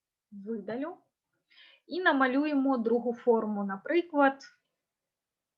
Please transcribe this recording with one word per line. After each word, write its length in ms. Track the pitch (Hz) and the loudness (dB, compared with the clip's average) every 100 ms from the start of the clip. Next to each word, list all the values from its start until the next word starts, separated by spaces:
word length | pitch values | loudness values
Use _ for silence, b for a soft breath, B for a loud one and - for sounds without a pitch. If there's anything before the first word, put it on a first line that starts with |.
| _ _ _ | _ _ _
видалю. 680 | 202 196 226 196 233 302 359 _ _ _ _ _ b b b - | -16 -10 -8 -8 -8 -8 -12 _ _ _ _ _ b b b -10
І 140 | 330 | 0
намалюємо 760 | 359 277 262 262 302 285 269 254 | 2 2 2 2 0 0 0 0
другу 360 | 226 233 240 | 0 0 -2
форму, 500 | 233 247 226 214 208 | -2 2 2 2 -4
наприклад, 760 | 202 196 - 339 339 285 277 277 - _ _ _ _ _ _ _ _ _ _ | -6 -6 -2 -2 0 2 2 2 -14 _ _ _ _ _ _ _ _ _ _